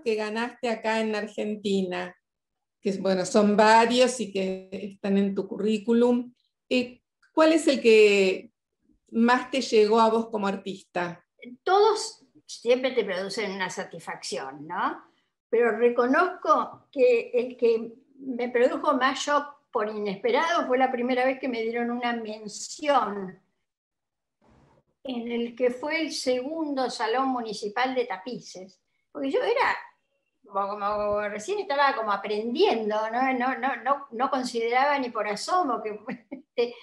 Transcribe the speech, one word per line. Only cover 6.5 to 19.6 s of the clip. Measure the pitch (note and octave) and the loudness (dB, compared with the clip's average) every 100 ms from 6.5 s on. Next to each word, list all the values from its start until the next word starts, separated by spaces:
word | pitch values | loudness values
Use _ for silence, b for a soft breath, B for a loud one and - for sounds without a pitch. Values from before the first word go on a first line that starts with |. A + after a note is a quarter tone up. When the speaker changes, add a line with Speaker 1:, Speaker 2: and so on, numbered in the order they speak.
| _ - | _ -2
Speaker 1:
eh, | B3+ A#3+ - _ _ _ | -2 -2 -8 _ _ _
¿cuál | - D#4+ | 4 6
es | D#4+ D4+ | 6 4
el | B3 | 4
que | A3+ A3 G#3 G3+ F#3+ F#3 - _ _ _ _ _ _ | 6 8 8 6 4 0 -6 _ _ _ _ _ _
más | A3+ A#3 B3+ B3 | 2 4 4 0
te | C4 | -4
llegó | A#3 A3 G#3 A3+ | 2 4 6 6
a | A3+ | 4
vos | A3+ A3+ | 2 -2
como | G#3+ G3 | -4 -4
artista? | G3 G3 F#3+ - F3 F3 E3+ _ _ A#3+ B3 | -4 -8 -14 -8 -6 -6 -8 _ _ -20 -8
Speaker 2:
Todos | - G4 A4 - - - _ _ - | 2 6 6 2 -4 -12 _ _ -18
siempre | - A#3 B3+ C4 | -4 0 2 2
te | B3 | 0
producen | G3 F3+ F#3+ A3+ G3+ | -2 -2 -6 -6 -6
una | F#3+ F#3 | -4 -6
satisfacción, | G3 F3+ E3+ - E3 - C#3 C3+ D3 D#3 | -6 -10 -12 -14 -12 -10 -8 -8 -12 -10
¿no? | F#3 C4 E4+ b b b b _ | -4 -4 -6 b b b b _
Pero | A3+ A#3+ A3 | 2 2 4
reconozco | A#3+ A#3+ B3 D#4 F4+ - E4 C#4 A3 - _ | 2 4 2 2 2 0 2 2 0 -8 _
que | C#4 B3 A#3 - | 2 4 4 0
el | B3 B3+ B3+ | -2 -2 0
que | A#3 A3+ A#3 - _ - | 2 2 -2 -16 _ -14
me | C4 A#3+ B3 | -8 -6 -2
produjo | A#3+ C4 D4+ D#4 | 2 2 2 0
más | C#4 C4 C#4 | 2 2 0
shock | - C#4+ C#4+ - | 0 0 -2 -10